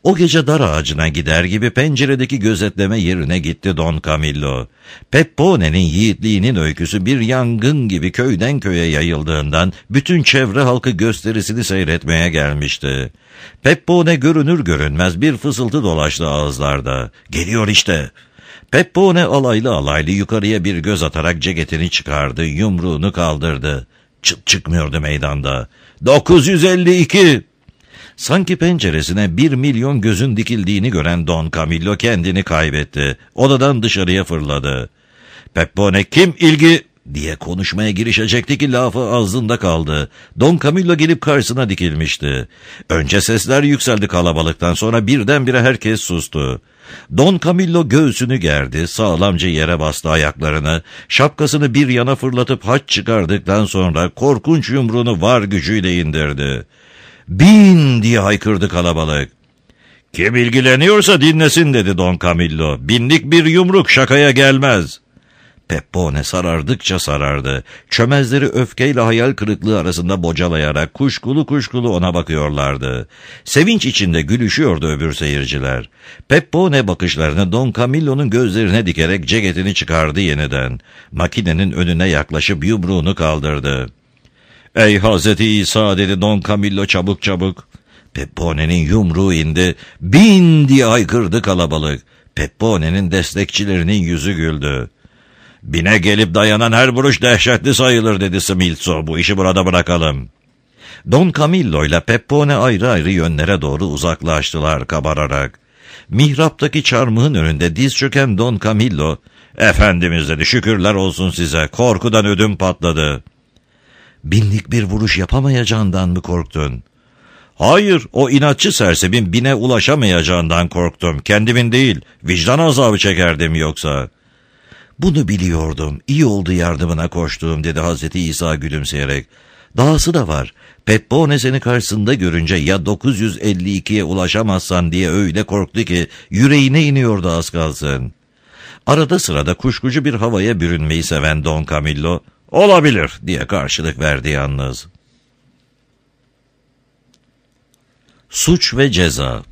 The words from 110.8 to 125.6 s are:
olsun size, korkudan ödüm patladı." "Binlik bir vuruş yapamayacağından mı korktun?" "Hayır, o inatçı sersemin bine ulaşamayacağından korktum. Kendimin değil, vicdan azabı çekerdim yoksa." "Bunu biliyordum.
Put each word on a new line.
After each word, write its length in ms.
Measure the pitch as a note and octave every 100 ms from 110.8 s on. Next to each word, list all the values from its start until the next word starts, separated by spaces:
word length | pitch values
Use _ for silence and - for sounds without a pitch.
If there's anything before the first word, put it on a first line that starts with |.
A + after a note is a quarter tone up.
| F#2
olsun 360 | G2 F#2+ E2+ F#2
size, 380 | E2+ E2 D#2+ D2+
korkudan 540 | - A#2+ G#2 A#2 A2 G#2
ödüm 300 | F#2+ G#2+ G2
patladı." 680 | F#2 F2 F2 D#2 D2+ C2+ - _ _ _ _ _ _ _ _ _
"Binlik 460 | D2+ G2 G#2 G#2 -
bir 120 | A#2+
vuruş 360 | G2+ G#2 G#2+ F#2
yapamayacağından 880 | F#2 C3 C#3 B2+ A#2 A2+ G2+ F2+ F#2
mı 140 | F2+
korktun?" 600 | - F2 D#2+ D#2+ D2 B1 - _ _ _ _ - _
"Hayır, 480 | _ F2+ F3 G#3 F3 -
o 180 | - C3
inatçı 420 | C#3 D3 C3+ -
sersemin 600 | - G2 D#2+ F#2 A#2 F#2+
bine 220 | A2+ C3
ulaşamayacağından 1120 | B2+ B2 A#2 - D3 G#2+ F2 D#2 F2+ D#2+ E2 E2+
korktum. 500 | F2 F2 - F2 D2
Kendimin 540 | - G#2 A2 A#2+ A#2+
değil, 280 | B2 C3+ D#2+ - _
vicdan 340 | D2 F2+ E2 C#3
azabı 400 | E3 C3+ B2 G#2
çekerdim 560 | G2+ F2 F2 D#2 E2
yoksa." 540 | D#2+ D#2 D2+ D#2+ C#2 B1+ _ _ _ _ _ _ - _ -
"Bunu 300 | F3+ D3+ A#2+
biliyordum. 720 | G2+ F2+ E2